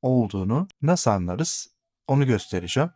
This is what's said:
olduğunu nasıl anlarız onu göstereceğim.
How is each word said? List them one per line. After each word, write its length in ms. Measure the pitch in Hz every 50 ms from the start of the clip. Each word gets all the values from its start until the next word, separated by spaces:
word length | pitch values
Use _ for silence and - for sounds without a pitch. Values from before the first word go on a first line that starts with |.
olduğunu 640 | - 131 127 127 117 98 - 98 92 95 113 143 185 196 _ _
nasıl 300 | - 143 180 170 - -
anlarız 560 | 107 98 90 87 90 107 160 - - - - - _ _ _ _ _ _ _ -
onu 180 | 135 139 143
göstereceğim. 640 | 127 120 101 - - - 90 85 95 - 127 147 175 -